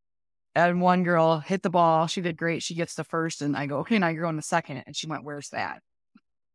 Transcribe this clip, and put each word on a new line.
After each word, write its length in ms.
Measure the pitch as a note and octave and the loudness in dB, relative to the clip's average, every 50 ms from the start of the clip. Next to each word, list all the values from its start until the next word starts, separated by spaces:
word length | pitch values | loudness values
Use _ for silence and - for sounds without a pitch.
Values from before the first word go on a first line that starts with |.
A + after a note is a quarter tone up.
| _ _ _ _ _ _ _ _ _ _ - | _ _ _ _ _ _ _ _ _ _ 2
And 260 | D#3 E3+ F3 F3 F3+ | 4 4 4 4 4
one 240 | F3+ F3+ F3+ F3+ F3+ | 4 4 4 4 4
girl 360 | E3+ F3 E3 D#3+ D#3+ E3 D#3 | 2 4 4 6 4 4 2
hit 240 | D3 - F#3+ F#3 - | 0 -2 -2 -2 -2
the 80 | - | 0
ball. 340 | E3 F3 E3+ E3 D#3+ D#3+ E3 | 2 4 4 6 6 4 2
She 160 | E3 - G3 | 0 -2 -4
did 160 | F3 F3 E3 D3+ | -4 -4 -4 -2
great. 240 | E3+ E3 E3 - | -2 -2 -2 -2
She 140 | - - F3 | -4 -6 -6
gets 180 | E3 E3+ - - | -6 -6 -6 -6
to 80 | - D3+ | -8 -8
first. 380 | - - E3 D#3+ E3 - - | -4 -4 -2 -2 -2 -4 -4
And 160 | D3 D3 C#3+ - | -2 -2 -2 -2
I 80 | D3 | -2
go, 140 | C#3 C#3+ C3+ | -4 -4 -4
"Okay, 180 | D#3+ - A#3 G#3+ | -2 0 2 2
now 120 | F#3 E3 | 2 2
you're 120 | E3 D#3 | 0 -2
going 140 | E3+ E3+ D#3+ | -4 -4 -4
to 80 | D3+ D3 | -4 -4
second." 400 | - F3+ E3+ - - C#3+ - - | -2 -2 -2 -2 -2 -10 -12 -12
And 100 | - D#3 | -12 -10
she 120 | - - D#3+ | -10 -8 -8
went, 160 | D3+ C#3 - | -8 -10 -10
"Where's 260 | D3 D3 C#3+ C#3 - | -10 -12 -12 -12 -10
that?" 320 | - A#2 G2 E2 B1+ - _ _ _ _ _ _ _ _ _ _ _ _ _ _ _ | -8 -6 -6 -6 -8 -12 _ _ _ _ _ _ _ _ _ _ _ _ _ _ _